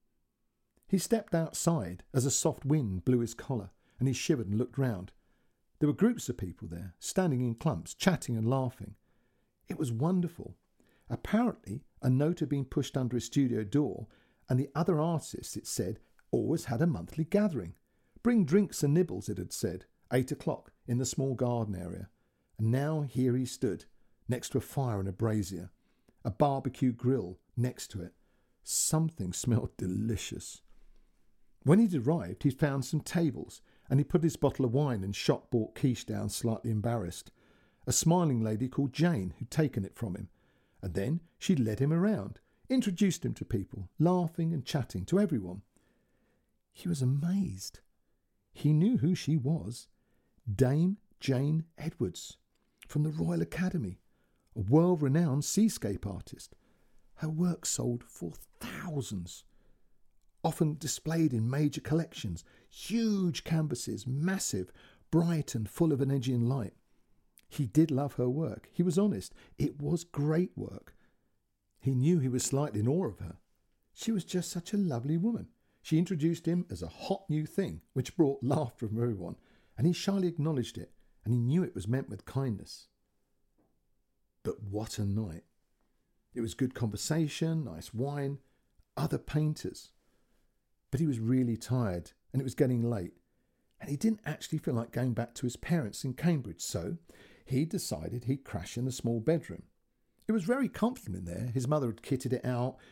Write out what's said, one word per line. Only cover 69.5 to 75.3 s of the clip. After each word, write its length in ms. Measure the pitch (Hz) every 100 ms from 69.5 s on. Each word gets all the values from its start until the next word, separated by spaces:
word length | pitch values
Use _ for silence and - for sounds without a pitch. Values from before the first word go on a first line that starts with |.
| -
It 200 | 147 147
was 240 | 143 -
great 480 | - - 147 160 180 -
work. 400 | 98 92 - - _ _ _ _ _ _ _ _
He 140 | 131
knew 240 | 127 147 180
he 100 | 131
was 160 | 123
slightly 360 | - 135 151 104
in 80 | 113
awe 180 | 165 151
of 140 | -
her. 180 | 92 - _ _ _ _ _
She 180 | - -
was 140 | 214 -
just 240 | 180 -
such 240 | 175 -
a 40 | 202
lovely 400 | 180 117 135 165
woman. 320 | 220